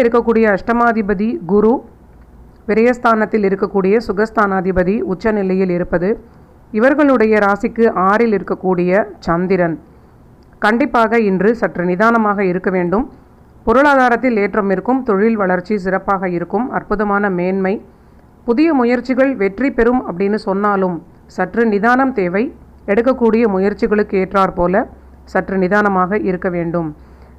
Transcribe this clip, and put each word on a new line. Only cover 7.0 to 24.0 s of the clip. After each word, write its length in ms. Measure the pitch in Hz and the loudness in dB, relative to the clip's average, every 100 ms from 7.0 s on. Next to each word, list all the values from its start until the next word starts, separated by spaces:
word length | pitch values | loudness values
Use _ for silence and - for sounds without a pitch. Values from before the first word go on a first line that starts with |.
| 294 254 220 214 | 4 4 2 2
ராசிக்கு 420 | 202 202 233 226 226 - 185 | 2 0 -2 0 0 2 2
ஆறில் 280 | 214 233 196 | 2 2 0
இருக்கக்கூடிய 640 | 175 190 185 180 180 190 214 185 - | -4 -4 -2 0 0 0 -2 -6 -4
சந்திரன். 500 | 170 185 185 170 156 - - - - - - - - 214 | -2 0 0 0 -4 -10 -20 -20 -20 -20 -20 -20 -4 0
கண்டிப்பாக 540 | 233 294 240 220 233 208 | 0 0 0 2 2 2
இன்று 220 | 185 190 233 | 2 2 0
சற்று 240 | 190 165 175 | -2 -2 -2
நிதானமாக 480 | 180 226 233 214 202 190 | 0 2 2 0 0 -2
இருக்க 180 | 180 196 185 | -2 -2 -2
வேண்டும். 280 | 175 196 277 - - - - - - | 0 -2 -4 -10 -20 -20 -20 -8 0
பொருளாதாரத்தில் 760 | 240 294 277 247 233 254 220 202 | 2 4 4 4 2 0 0 0
ஏற்றம் 280 | 214 196 190 | 0 0 -2
இருக்கும், 280 | 196 262 240 | 0 -2 0
தொழில் 280 | 196 220 220 | 0 2 0
வளர்ச்சி 340 | 190 180 180 214 185 | 0 -2 -2 -4 -2
சிறப்பாக 460 | 190 190 196 185 170 | -4 -2 -2 -2 -4
இருக்கும், 280 | 170 196 254 - | -4 -4 -4 -6
அற்புதமான 500 | - 202 208 202 208 180 | -4 -4 -2 0 0 -2
மேன்மை. 360 | 180 196 190 - - - - - - - - | -2 -2 -2 -4 -8 -20 -20 -20 -20 -10 -2
புதிய 180 | 233 330 277 | 0 2 2
முயற்சிகள் 520 | 240 247 240 254 269 254 196 | 2 0 -2 0 0 0 -2
வெற்றி 260 | 196 269 - | -2 -2 0
பெறும் 240 | 226 254 - | 2 0 -2
அப்படின்னு 320 | 175 196 214 208 | -4 -2 -2 -2
சொன்னாலும் 500 | 190 208 196 185 165 - - - - | -2 0 0 0 -4 -10 -20 -14 -6
சற்று 280 | 180 208 233 202 | -4 0 0 2
நிதானம் 420 | 226 254 269 254 | 2 2 0 -2
தேவை. 240 | 180 190 269 - - - - | -2 -2 -4 -8 -20 -14 -2
எடுக்கக்கூடிய 540 | 208 240 254 226 226 233 190 | 0 0 2 2 2 2 2
முயற்சிகளுக்கு 640 | 196 202 226 208 | 0 0 0 0